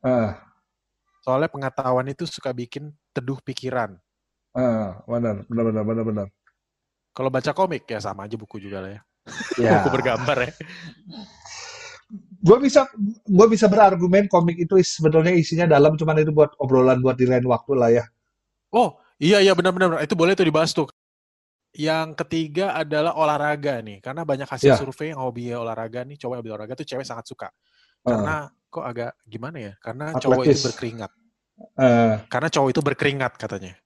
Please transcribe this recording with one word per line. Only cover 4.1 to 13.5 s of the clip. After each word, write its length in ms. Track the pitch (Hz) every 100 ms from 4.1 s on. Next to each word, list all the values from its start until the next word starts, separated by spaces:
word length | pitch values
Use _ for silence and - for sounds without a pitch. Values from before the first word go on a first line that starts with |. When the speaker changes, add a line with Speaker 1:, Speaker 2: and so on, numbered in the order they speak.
| _ _ _ _
Speaker 1:
Eh, 360 | 123 127 110 104 92 -
benar, 400 | 120 117 101 -
benar, 180 | 117 113
benar, 180 | 110 104
benar, 180 | 113 113
benar. 220 | 107 98 _ _ _ _ _ _ _ _
Speaker 2:
Kalau 160 | - 131
baca 220 | 131 139
komik 320 | 143 190 147 -
ya 140 | 110
sama 240 | 101 98 104
aja 80 | 110
buku 220 | 107 107
juga 240 | 98 98
lah 80 | 95
ya. 120 | 104 _ _ - - 233
Speaker 1:
Ya. 160 | - -
Speaker 2:
<laughs> 160 | - 90
Buku 40 |
bergambar 440 | 123 127 117 127 135
ya. 120 | 123 - 160 175 170 - 208 226 202 _ - - - - - - _ 214 _ -
Speaker 1:
Gua 160 | 170 233
bisa, 320 | 277 294 269 226 202 226
gua 220 | - 190
bisa 220 | 226